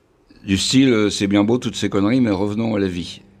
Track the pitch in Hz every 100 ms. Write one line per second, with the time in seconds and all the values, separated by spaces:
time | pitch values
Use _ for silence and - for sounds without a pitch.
0 | _ _ _ _ 101 95 - 131 135 110
1 | 104 - 98 101 104 123 120 95 101 101
2 | 101 131 117 95 104 104 117 104 98 87
3 | 80 - - _